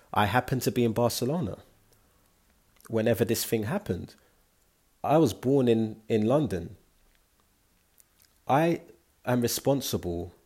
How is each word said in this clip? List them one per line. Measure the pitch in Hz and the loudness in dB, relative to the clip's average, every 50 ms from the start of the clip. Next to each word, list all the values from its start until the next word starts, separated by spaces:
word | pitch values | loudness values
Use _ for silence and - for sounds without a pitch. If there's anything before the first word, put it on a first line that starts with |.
| _ _ - | _ _ 0
I | 104 104 | 0 2
happened | 101 113 127 - - 139 123 | 2 2 0 0 0 -4 -2
to | - 123 | -2 -2
be | 104 123 120 | 0 2 0
in | 113 | 2
Barcelona | 107 117 120 117 - - 123 123 156 180 135 90 - - - _ _ _ _ _ _ _ _ _ _ _ _ _ _ _ _ _ _ _ _ _ _ _ - - | 2 2 0 0 0 -2 -2 -2 -2 -2 -4 -6 -8 -10 -16 _ _ _ _ _ _ _ _ _ _ _ _ _ _ _ _ _ _ _ _ _ _ _ -10 -4
whenever | 113 110 110 117 113 - 117 | -2 0 2 2 2 2 0
this | 107 113 - - | 0 0 -2 -2
thing | - 120 110 107 | -2 -2 -2 -2
happened. | 113 180 202 - - 95 87 92 - - _ _ _ _ _ _ _ _ _ _ _ _ _ _ _ _ _ | -2 -4 -4 -4 -4 -6 -6 -8 -12 -18 _ _ _ _ _ _ _ _ _ _ _ _ _ _ _ _ _
I | - 107 143 165 | -2 2 4 4
was | 156 110 98 | 4 2 0
born | - - 127 139 139 127 | -2 -2 0 2 4 4
in, | 120 113 113 110 110 107 - - - | 4 4 2 2 -2 -6 -12 -4 -2
in | 117 107 107 113 | 0 2 2 2
London. | 135 156 147 92 95 85 85 - - - _ _ _ _ _ _ _ _ _ _ _ _ _ _ _ _ _ _ _ _ _ _ _ - _ _ _ _ _ _ _ _ _ | 2 2 0 -2 -4 -6 -6 -10 -14 -18 _ _ _ _ _ _ _ _ _ _ _ _ _ _ _ _ _ _ _ _ _ _ _ -20 _ _ _ _ _ _ _ _ _
I | - 127 147 165 170 165 - - - - _ _ _ _ _ - | 2 2 2 4 2 0 -2 -6 -14 -20 _ _ _ _ _ -4
am | 123 123 123 | -2 0 0
responsible | 117 113 - - - 135 139 131 - - 120 95 - 90 85 87 85 87 - _ _ | 0 -2 -2 -2 0 0 0 0 -2 -4 -6 -4 -4 -6 -6 -6 -8 -10 -14 _ _